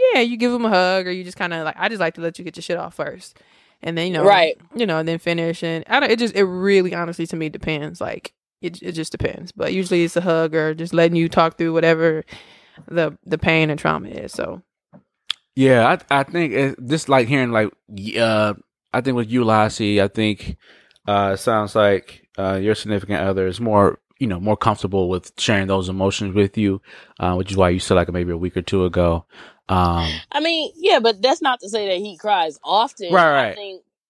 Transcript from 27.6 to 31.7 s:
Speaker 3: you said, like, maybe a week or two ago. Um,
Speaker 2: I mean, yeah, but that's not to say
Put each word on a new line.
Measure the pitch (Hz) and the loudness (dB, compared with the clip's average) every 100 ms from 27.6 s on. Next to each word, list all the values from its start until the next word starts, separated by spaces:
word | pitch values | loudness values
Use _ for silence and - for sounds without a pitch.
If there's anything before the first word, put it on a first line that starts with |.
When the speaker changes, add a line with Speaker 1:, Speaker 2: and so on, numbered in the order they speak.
| 92 | 2
Speaker 3:
you | 90 | 2
said, | - 92 | 2 2
like, | 87 | 2
maybe | 87 87 | -2 -4
a | 85 | -4
week | 90 92 | -4 -4
or | |
two | 85 98 92 | -2 0 0
ago. | 87 87 85 - - - _ - | 2 2 0 -4 -18 -20 _ -2
Um, | 92 87 85 82 80 - | 0 2 2 -2 -6 -6
Speaker 2:
I | 285 | -4
mean, | 311 330 285 - | -2 -2 -4 -4
yeah, | 370 330 | 2 2
but | 226 202 | 2 0
that's | 240 330 | 0 0
not | 294 247 | 0 -2
to | |
say | 202 | -4